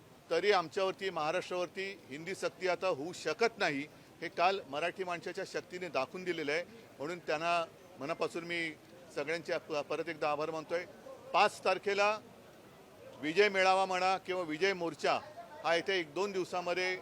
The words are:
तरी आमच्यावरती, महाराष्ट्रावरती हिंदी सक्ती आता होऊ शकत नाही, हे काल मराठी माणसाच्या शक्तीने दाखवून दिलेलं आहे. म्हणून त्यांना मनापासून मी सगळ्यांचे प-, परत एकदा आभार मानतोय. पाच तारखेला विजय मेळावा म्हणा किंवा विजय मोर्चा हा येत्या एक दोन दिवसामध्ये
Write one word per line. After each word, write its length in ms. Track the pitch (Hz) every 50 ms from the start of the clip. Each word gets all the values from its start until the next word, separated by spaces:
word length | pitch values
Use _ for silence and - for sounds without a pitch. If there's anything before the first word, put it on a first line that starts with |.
| - - - - - -
तरी 220 | 170 170 175 208 202
आमच्यावरती, 580 | 185 170 151 - 196 190 190 175 - 190 190
महाराष्ट्रावरती 920 | 175 165 151 156 170 180 - - 185 180 180 170 - 190 190 196 196 196 - 113
हिंदी 240 | 131 151 165 180 190
सक्ती 340 | - 190 170 - - 170 180
आता 200 | 175 170 190 185
होऊ 240 | 170 131 143 175 165
शकत 460 | - - 160 156 - 233 220 - 196
नाही, 220 | 196 170 147 135 147 151 - - - - - -
हे 80 | 160 165
काल 320 | - 175 170 185 196 190 - -
मराठी 360 | 135 151 160 175 180 196 185
माणसाच्या 400 | 180 175 170 - 185 175 196 185
शक्तीने 420 | - - 160 - - 180 180 185 175
दाखवून 360 | 143 135 131 131 - 185 185
दिलेलं 280 | 180 170 165 156 139 147
आहे. 120 | 165 175 - - - - - - -
म्हणून 200 | 135 156 180 175
त्यांना 460 | - - 156 151 165 170 175 170 165 - - - - - - -
मनापासून 440 | 131 151 165 - 170 151 - 175 165
मी 300 | 170 170 170 165 160 151 - - - - - - - -
सगळ्यांचे 440 | 156 143 143 165 170 143 - 170 151
प-, 140 | - - 156
परत 360 | 147 143 - 156 151 160 160
एकदा 220 | 165 151 165 151
आभार 200 | 147 143 156 160
मानतोय. 340 | 160 160 156 - 170 175 175 - - - - - - - - - -
पाच 320 | 175 202 208 - - -
तारखेला 540 | 196 190 190 - 202 202 196 202 208 214 214 - - - - - - - - - - - - - - - - - - - -
विजय 280 | 131 151 165 190 208 214
मेळावा 360 | 196 190 185 190 185 190 190
म्हणा 320 | 185 185 180 185 185 190 180
किंवा 240 | - - 180 185 180
विजय 300 | 156 151 151 175 196 196
मोर्चा 480 | 180 170 165 151 - - 180 147 117 - - - - - - - - -
हा 100 | 156 170
येत्या 200 | 170 156 - 190
एक 200 | 185 170 147 143
दोन 180 | 170 196 208 190
दिवसामध्ये 680 | 190 170 - 185 180 175 175 175 180 185 180 185 185